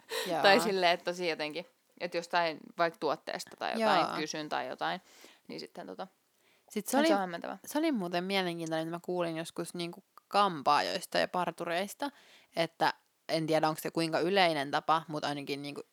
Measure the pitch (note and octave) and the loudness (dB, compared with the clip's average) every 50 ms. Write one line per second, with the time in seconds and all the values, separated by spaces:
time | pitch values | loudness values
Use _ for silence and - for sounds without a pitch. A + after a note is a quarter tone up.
0 | _ - - - - F#3 E3+ D3+ - G3+ G3 A#3+ - G#3+ F#3+ F#3+ F3+ E3+ F3 F3+ | _ -8 -6 -6 -4 -2 0 6 8 8 8 8 6 4 2 4 4 4 4 4
1 | - F3+ F3 F3+ F3+ E3+ D#3 D3+ D3+ D3+ D3 D#3+ F3+ - _ _ _ _ _ - | 0 -4 -4 -2 -2 -2 -2 -2 -4 -6 -6 -8 -12 -12 _ _ _ _ _ -10
2 | - F3+ - E3+ E3+ - - F3 E3+ E3 D#3 - - - - - E3+ E3+ E3 - | -8 -6 -4 -6 -6 0 0 0 0 0 -2 -6 -12 -16 -2 0 0 0 0 -2
3 | E3 C#3+ D3+ - _ - - - - - - - A2+ D#2 - A3+ A3 G#3+ G3 F3 | -2 -2 -2 -2 _ -8 -10 -8 -10 -12 -10 -8 -6 -4 -2 0 2 4 4 4
4 | D3+ - - E3 D3+ D3+ - D#3 D3+ D3+ - C#3 B2+ B2+ C#3 - D#3 D#3+ F3 F#3+ | 2 0 -2 -4 -6 -6 -6 -8 -8 -6 -4 -6 -4 -6 -8 -6 -4 -4 -4 -6
5 | - - - - - - - _ _ - - D#3+ D3+ - _ - E3+ - F#3 - | -10 -16 -20 -20 -20 -20 -20 _ _ -14 -12 -12 -12 -14 _ -16 -14 -14 -12 -12
6 | F#3+ F#3+ _ _ _ _ _ _ _ _ _ _ _ _ - G#3+ G3 - B3 C4+ | -14 -14 _ _ _ _ _ _ _ _ _ _ _ _ -8 -8 -4 0 2 4
7 | D4+ E4 - G3+ F#3+ F3 E3+ E3+ - C2 - G3 - - - D4 D#4+ E4 C#4+ A3 | 4 4 4 2 0 -4 -6 -8 -8 -10 -10 -12 -12 -6 -2 0 0 0 0 0
8 | F3+ F3 F3 F3 F3+ F#3+ G3 G3 F#3 F3 E3+ E3+ E3 D#3+ D#3+ D#3+ D#3+ E3 E3+ E3+ | -2 -2 -2 -2 -2 0 0 0 0 0 -2 -4 -4 -4 -4 -4 -4 -4 -6 -8
9 | - - F3+ F3+ F3 E3 D#3+ D#3+ E3+ - - - E3+ - - F3 E3+ E3+ F3 F#3+ | -6 -4 -2 -2 -2 -2 -4 -6 -8 -8 -8 -8 -8 -8 -8 -8 -8 -8 -10 -14
10 | - _ _ - _ _ - G3+ G#3 G3 F3 D3 B2+ - D3 C3+ F#2 F2+ F2+ F3+ | -20 _ _ -20 _ _ 2 4 4 4 2 0 2 4 4 4 4 2 -2 -4
11 | - - - F3 E3 - - G#3 - - D#3+ - E3+ F3 E3 F3 G3 G3+ - - | -4 0 2 2 2 2 0 -2 -2 -2 -4 -6 -4 -2 -2 -2 -2 -4 -6 -8
12 | C#4+ C#4+ - - - - - - _ _ _ E3+ E3 D#3+ - _ D#3 C#3+ - - | -8 -8 -8 -12 -20 -20 -20 -20 _ _ _ -2 -2 -2 0 _ 0 0 0 -2
13 | _ _ _ _ _ - D3+ E3 D#3+ D3 D#3 D#3 D#3 D#3 D#3+ - - D#3+ - E3 | _ _ _ _ _ -2 -2 -2 2 2 2 4 4 2 0 -2 -6 -4 -2 0
14 | E3 D#3+ D#3+ C3 D3+ F3 G3 G3+ F#3 E3+ D#3+ D3 C#3 C#3+ C#3+ D3+ - - D#3 E3 | 0 0 2 0 2 2 4 6 4 4 4 0 -2 0 -2 -2 2 2 2 0
15 | E3 - D3+ D3+ - D3 D3 C#3+ C#3 C#3+ C#3+ C#3 C#3+ C#3+ C#3+ - - - | 0 -4 -6 -4 -4 -4 -4 -4 -6 -6 -6 -6 -8 -10 -10 -12 -14 -14